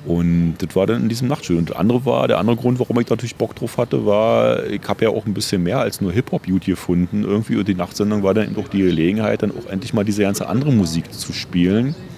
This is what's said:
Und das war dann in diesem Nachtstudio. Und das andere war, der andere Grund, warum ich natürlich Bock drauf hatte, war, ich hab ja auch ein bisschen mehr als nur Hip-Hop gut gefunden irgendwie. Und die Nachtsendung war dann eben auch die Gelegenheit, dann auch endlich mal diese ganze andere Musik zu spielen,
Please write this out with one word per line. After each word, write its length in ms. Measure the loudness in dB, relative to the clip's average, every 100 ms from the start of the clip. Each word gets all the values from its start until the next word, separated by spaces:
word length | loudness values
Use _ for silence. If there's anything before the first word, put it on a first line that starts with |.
Und 520 | 0 2 4 4 2 0
das 160 | -2
war 120 | 2 2
dann 160 | 2
in 60 | 0
diesem 200 | -2 -2
Nachtstudio. 320 | -4 0 0
Und 100 | 0
das 60 | 0
andere 280 | 2 2
war, 220 | 2 2 2
der 120 | 2
andere 180 | 2 0
Grund, 240 | 0 0
warum 180 | 0 0
ich 80 | 0
natürlich 280 | -2 -4 -6
Bock 180 | -6
drauf 240 | -6 -6 -4
hatte, 260 | -2 0
war, 640 | 2 2 4 4 2 2 -2
ich 160 | -6 -4
hab 140 | 0
ja 100 | 0
auch 140 | 0
ein 80 | -2
bisschen 300 | -4 -2 0
mehr 160 | 0 0
als 220 | -2 -2
nur 100 | -2
Hip-Hop 360 | -2 -2 -4 0
gut 180 | 0
gefunden 580 | 0 -2 0 0 2 0
irgendwie. 340 | 0 0 0 -2
Und 120 | 0
die 60 |
Nachtsendung 480 | -2 -4 -2 0 2
war 120 | 2
dann 120 | 2 0
eben 100 | -4
auch 60 | -2
die 100 | 2
Gelegenheit, 640 | 2 4 2 2 0 0
dann 100 | -2
auch 180 | -4 -8
endlich 240 | -8 -2
mal 100 | -2
diese 180 | 0 0
ganze 260 | 0 0 -2
andere 240 | 0 2
Musik 400 | 2 2 -2 -6
zu 200 | -12 -10
spielen, 600 | -10 -4 2 4 2 0 -6 -12